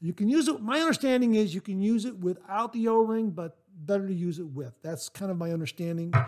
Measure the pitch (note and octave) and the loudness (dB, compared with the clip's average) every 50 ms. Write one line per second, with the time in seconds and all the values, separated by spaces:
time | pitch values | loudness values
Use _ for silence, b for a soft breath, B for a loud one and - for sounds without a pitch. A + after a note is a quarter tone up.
0 | E3 E3+ F3 - G3+ A3 C#4 D#4+ C4+ D#4 C#4+ - G#3 A3+ C4+ D#4 E4 D#4+ C4+ - | -6 -6 -2 0 2 4 4 4 4 2 0 -2 -2 -2 0 2 2 2 2 2
1 | C#4 C4 B3+ B3 B3 A#3 A3 G#3+ G#3+ F3+ D#3 F#3+ - G3+ F#3+ F#3+ G3+ G#3+ A#3 A3 | 2 2 4 4 4 4 4 4 4 2 0 -4 -6 -4 -2 0 2 2 2 2
2 | G#3 B3+ A3 F#3 F3+ F3+ F3+ F3+ - - G3 G#3+ A#3 A#3 A#3+ A#3 A3+ A3+ A3+ A3+ | 0 -4 -6 -2 -2 -2 -2 -4 -6 -4 -2 -2 -2 -2 -2 0 2 4 4 4
3 | A3+ A3 A3 A3+ A3+ G#3 E3 F3 E3+ E3 - _ _ _ G3 E3 D3+ D#3 G3+ G3+ | 4 4 2 0 0 -2 -2 -4 -8 -10 -12 _ _ _ -18 -12 -2 0 0 0
4 | G3 F#3+ F#3+ E3+ F3 F3 D3+ E3+ E3+ D3+ C3 C#3+ C3+ A#2 - _ - D#3+ E3 - | 0 -2 -2 -2 -2 -2 -4 -6 -8 -8 -8 -8 -10 -10 -12 _ -10 -10 -8 -8
5 | - - - - G3 F#3+ F#3 E3+ E3+ E3+ E3 E3 D#3+ - - - E3+ E3+ E3+ E3 | -10 -12 -10 -8 -6 -4 -2 -2 -2 -2 -2 -2 -4 -6 -6 -6 -6 -4 -4 -4
6 | E3+ E3+ F3 B A#2+ | -2 2 2 B 0